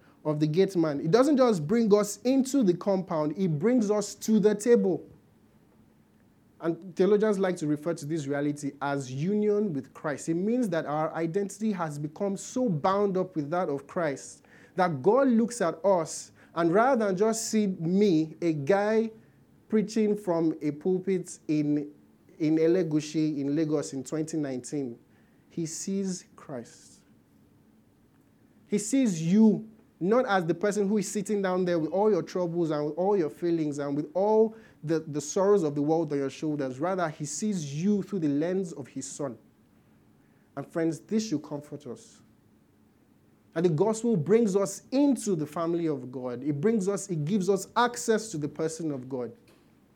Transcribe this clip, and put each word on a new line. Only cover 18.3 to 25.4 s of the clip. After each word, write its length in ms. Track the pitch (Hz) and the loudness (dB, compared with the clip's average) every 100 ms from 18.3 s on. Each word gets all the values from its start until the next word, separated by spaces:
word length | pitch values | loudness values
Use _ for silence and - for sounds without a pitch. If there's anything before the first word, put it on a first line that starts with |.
| - | -2
a 120 | 170 | -2
guy 560 | 156 139 196 208 220 226 - - _ _ _ _ | -2 2 2 4 0 0 -6 -20 _ _ _ _
preaching 480 | 220 202 226 214 208 | 0 0 0 0 0
from 400 | - 165 165 156 | 0 0 0 0
a 120 | 151 | -4
pulpit 640 | 147 185 185 185 185 165 - - | -4 -2 -2 0 -4 -4 -14 -2
in, 420 | 151 147 147 147 - _ _ _ - | 0 0 -2 -4 -14 _ _ _ -4
in 160 | 156 160 | 0 4
Elegushi 800 | 160 185 165 151 147 160 156 147 | 4 4 2 -2 -2 -2 -2 -2
in 160 | 139 | -2
Lagos 380 | 147 156 156 - | -2 0 -2 -2
in 100 | 135 | -8
twenty 360 | 127 160 156 160 | -6 -6 -4 -4
nineteen, 600 | 143 127 123 151 127 117 _ _ _ _ | -4 -6 -6 -6 -6 -10 _ _ _ _